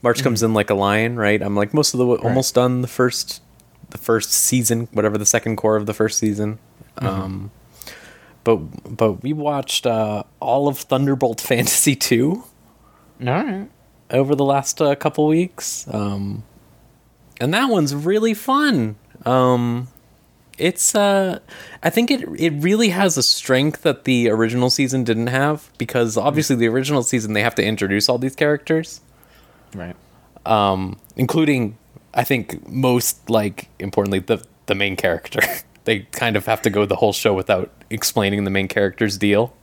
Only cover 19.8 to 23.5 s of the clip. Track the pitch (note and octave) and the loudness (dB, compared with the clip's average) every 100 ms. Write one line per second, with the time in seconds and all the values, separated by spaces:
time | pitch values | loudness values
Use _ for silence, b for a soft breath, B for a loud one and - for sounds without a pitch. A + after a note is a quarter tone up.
19.8 | B2+ - _ _ _ _ _ - F3 F3+ | -6 -16 _ _ _ _ _ -4 -2 0
20.8 | - G#3+ G3+ G3 F#3+ F3 - B B B | -2 2 2 2 0 -4 -12 B B B
21.8 | E3+ A3+ A#3+ C#4 - - E3 D3 E3 G#3+ | -2 0 0 -2 -4 -2 -2 0 0 2
22.8 | A3+ F3 G3 D3+ B2+ - - | 2 2 0 2 0 0 2